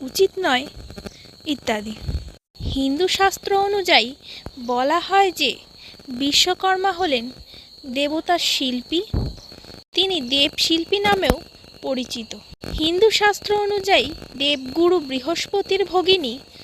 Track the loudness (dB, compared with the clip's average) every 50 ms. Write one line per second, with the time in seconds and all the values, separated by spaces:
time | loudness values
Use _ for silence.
0 | -12 -6 0 2 2 2 2 0 -2 0 0 0 -2 -6 -12 -16 -16 -16 -16 -14
1 | -16 -16 -16 -18 -20 -20 -20 -10 -6 -6 -6 -4 -2 -2 -2 -2 -4 -8 -10 -10
2 | -6 -6 -6 -6 -6 -10 -16 -20 _ _ _ -8 -6 -4 -2 0 0 0 0 2
3 | 0 0 2 2 2 2 2 -2 -4 0 0 2 2 2 0 0 2 4 4 4
4 | 4 2 -4 -12 -18 -20 -18 -16 -18 -16 -16 -10 -6 -2 0 0 2 2 2 0
5 | 0 2 4 4 4 4 2 0 0 -2 -2 -4 -10 -20 -20 -20 -20 -20 -20 -18
6 | -14 -10 -6 -4 -2 2 2 4 4 2 2 2 2 0 2 2 2 0 0 0
7 | 0 0 0 0 -2 -4 -10 -14 -18 -20 -20 -20 -20 -20 -20 -18 -12 -6 -2 -2
8 | 0 0 0 -2 0 0 0 0 2 0 0 0 0 -2 -2 -4 -4 -4 -2 -2
9 | -2 -2 -2 -2 -2 -4 -6 -10 -16 -20 -20 -20 -20 -20 -20 -20 -20 _ -2 0
10 | 0 0 0 -2 -2 0 2 2 2 2 2 0 0 0 2 0 0 0 -2 0
11 | 2 2 2 4 4 2 2 0 -2 -14 -20 -20 -20 -20 -16 -10 -6 -4 -4 -4
12 | -4 -6 -8 -10 -10 -12 -14 -18 -18 -20 -16 -12 -10 -6 -4 0 0 0 4 4
13 | 6 6 6 6 4 2 2 2 0 0 0 0 0 0 -2 -2 2 4 4 4
14 | 2 0 -4 -12 -14 -12 -6 -2 0 0 0 -2 -4 -4 0 2 4 4 4 4
15 | 2 -2 -4 -4 -2 -2 -4 -4 -4 -2 -2 -2 0 0 0 0 0 0 0 2
16 | 4 4 4 2 2 -2 -6 -8 -12 -18 -20 -20